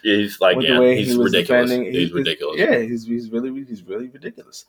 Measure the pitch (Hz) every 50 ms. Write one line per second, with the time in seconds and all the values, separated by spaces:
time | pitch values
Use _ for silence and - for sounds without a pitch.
0 | - 107 101 104 104 101 - - 95 92 101 127 151 156 147 123 127 127 127 117
1 | 104 127 120 120 120 - 98 90 87 - 127 123 123 123 123 123 120 92 78 82
2 | 87 85 87 - 135 139 - - 143 - 78 156 196 330 - 120 113 113 120 117
3 | 113 113 117 120 120 110 113 117 123 131 131 135 139 123 113 98 90 90 95 110
4 | 123 127 131 139 151 - - - - _ - - -